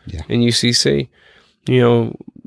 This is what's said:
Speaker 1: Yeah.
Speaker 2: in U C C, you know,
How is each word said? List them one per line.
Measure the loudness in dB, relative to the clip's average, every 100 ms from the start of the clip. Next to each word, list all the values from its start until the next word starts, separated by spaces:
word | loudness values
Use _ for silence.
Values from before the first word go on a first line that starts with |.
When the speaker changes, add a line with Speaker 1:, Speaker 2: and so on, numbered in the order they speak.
| -16
Speaker 1:
Yeah. | -14 -4
Speaker 2:
in | 0
U | 0
C | 0 0
C, | 0 0 -2 -4 _ _ _ _ _ 0
you | 2
know, | 4 2 0 -8 -18 -20